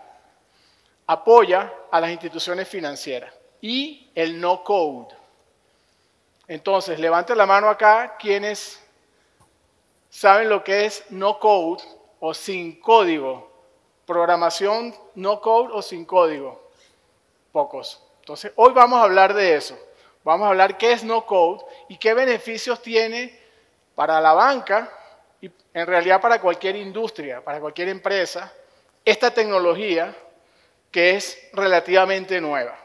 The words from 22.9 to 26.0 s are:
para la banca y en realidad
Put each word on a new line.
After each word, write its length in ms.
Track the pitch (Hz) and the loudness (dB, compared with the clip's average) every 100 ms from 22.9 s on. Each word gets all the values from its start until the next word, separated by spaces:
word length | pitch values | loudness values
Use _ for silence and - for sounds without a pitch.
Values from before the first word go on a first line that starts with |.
| 226 226 233 247 _ _ _ _ _ _ - | -2 -2 -6 -12 _ _ _ _ _ _ -4
para 240 | 151 160 | 0 2
la 140 | 160 | 4
banca 580 | 165 247 262 - 208 240 - - _ _ _ | 6 4 2 -2 -4 -4 -18 -20 _ _ _
y 100 | 185 _ _ | -20 _ _
en 140 | 170 170 | -8 0
realidad 320 | 180 | 0